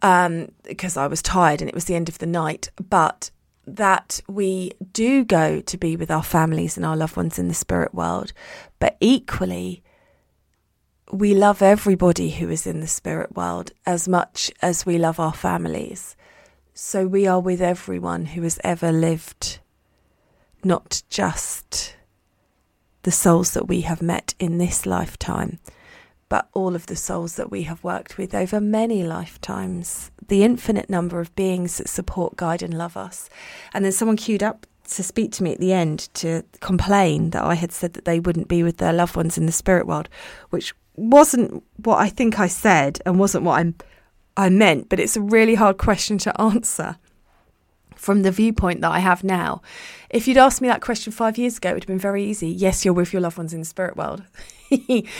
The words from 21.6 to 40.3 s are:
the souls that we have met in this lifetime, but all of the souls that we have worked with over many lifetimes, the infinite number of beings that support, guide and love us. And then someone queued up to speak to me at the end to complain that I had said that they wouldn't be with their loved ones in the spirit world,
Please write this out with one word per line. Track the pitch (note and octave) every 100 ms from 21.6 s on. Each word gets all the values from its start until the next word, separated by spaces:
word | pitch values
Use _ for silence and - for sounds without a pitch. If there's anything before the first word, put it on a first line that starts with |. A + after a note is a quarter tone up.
| - - - - _ _ _ _ _ _ _ _ _ _
the | -
souls | - F3+ E3+ F3+
that | F#3 -
we | F3
have | E3 E3
met | E3+ F3 - -
in | F3+ E3+
this | F3+ - G3
lifetime, | - - - - - - E3 - - - - _ _ -
but | - -
all | G3+ F#3+ F3
of | -
the | E3+
souls | - E3+ E3+ -
that | -
we | G3
have | D#3+ E3 F3+
worked | F#3 - -
with | F#3+ G3+
over | F#3 G#3+
many | G#3 A3 A3+ G#3+
lifetimes, | E3+ E3 E3+ - - G3 F#3 F3+ F3 - - _ -
the | G3+
infinite | G#3+ B3 - G3+ -
number | F#3 F3 F3
of | E3+ -
beings | F#3+ F3+ F3 -
that | -
support, | - F3 - E3+ -
guide | E3+ E3+
and | F3 E3
love | E3+ F#3+
us. | F#3+ - - - - - -
And | - G3
then |
someone | F#3+ A3+ G#3+
queued | - G#3
up | G#3 A3 - _ -
to | -
speak | F3+ - A3
to | -
me | F3+
at | -
the | F#3
end | F#3 D#3+ D3+ - -
to | E3 E3 - -
complain | - F3+ F#3 G3+ F3+ D3+ D#3+
that | - C#2
I | E3
had | E3+
said | - F3
that | -
they | - E3+
wouldn't | F3 E3 -
be | F3
with | E3+ E3
their | F3+
loved | E3+ F3 -
ones | E3 E3+
in | D#3+
the |
spirit | E3 - F3+ -
world, | D3+ D#3+ - -